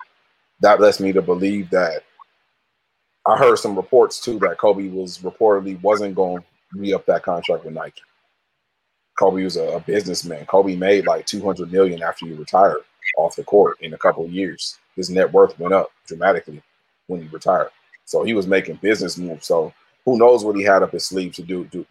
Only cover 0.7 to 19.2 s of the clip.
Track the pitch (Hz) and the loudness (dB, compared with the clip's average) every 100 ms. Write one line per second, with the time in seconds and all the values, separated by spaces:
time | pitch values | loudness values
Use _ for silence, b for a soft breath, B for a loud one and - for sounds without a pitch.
0.7 | 98 104 - 98 95 87 90 98 104 87 | 6 6 4 0 0 0 -2 -2 -4 -2
1.7 | 92 85 76 _ _ - _ _ _ _ | -2 -2 -4 _ _ -20 _ _ _ _
2.7 | _ _ _ _ _ - 110 127 107 110 | _ _ _ _ _ 0 4 4 4 0
3.7 | 98 90 127 107 - - 107 92 85 107 | -6 2 4 4 0 -8 -2 -2 0 0
4.7 | 98 98 92 90 87 90 - 110 101 95 | 0 -4 -8 -10 -10 -12 0 2 2 -2
5.7 | 90 98 104 101 92 92 90 - _ _ | -2 0 0 -2 -2 -2 -4 -12 _ _
6.7 | 95 101 92 - 85 - 85 - 82 80 | -8 -4 -2 0 -2 -2 -6 -4 -6 -6
7.7 | 80 76 - _ _ _ _ _ _ _ | -12 -14 -16 _ _ _ _ _ _ _
8.7 | _ _ _ _ - 95 92 92 85 80 | _ _ _ _ 0 0 0 -4 -4 -4
9.7 | 85 82 104 92 87 85 76 73 95 98 | -6 -2 -4 -2 -8 -8 -12 0 2 2
10.7 | 90 95 101 87 82 - 104 98 87 85 | 0 2 2 2 -2 -4 -6 -4 -6 -2
11.7 | 92 95 85 82 - 82 76 76 95 98 | 2 2 0 -6 -8 -12 -14 -2 4 4
12.7 | - - _ - - - - - 101 85 | 2 -10 _ -6 -2 -2 -4 0 4 4
13.7 | - 82 78 92 82 85 90 92 - - | 0 -14 -2 -2 0 -6 -6 -6 -8 -14
14.7 | - _ - 90 92 87 92 95 - 87 | -16 _ -12 -4 0 2 6 4 2 0
15.7 | 95 - _ - 82 90 85 - 76 _ | 0 0 _ -18 -2 0 0 -4 -20 _
16.7 | _ _ _ - 90 78 80 - 90 - | _ _ _ -10 -10 -10 -8 -2 0 -2
17.7 | _ _ _ - 120 110 110 92 95 92 | _ _ _ -6 -4 -2 -2 0 -2 -2
18.7 | 80 98 101 90 85 | -6 -2 -2 -4 -8